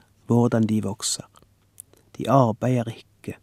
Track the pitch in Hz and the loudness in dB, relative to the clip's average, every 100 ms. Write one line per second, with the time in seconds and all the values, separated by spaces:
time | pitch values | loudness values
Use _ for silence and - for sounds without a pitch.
0 | _ _ - 120 120 117 110 110 101 98 | _ _ 0 2 2 2 0 0 -4 -6
1 | - - - _ _ _ _ - - _ | -8 -8 -12 _ _ _ _ -20 -20 _
2 | _ - - 135 117 - 123 123 113 - | _ -8 0 4 4 0 -2 -2 -4 -10
3 | - _ - - | -18 _ -18 -16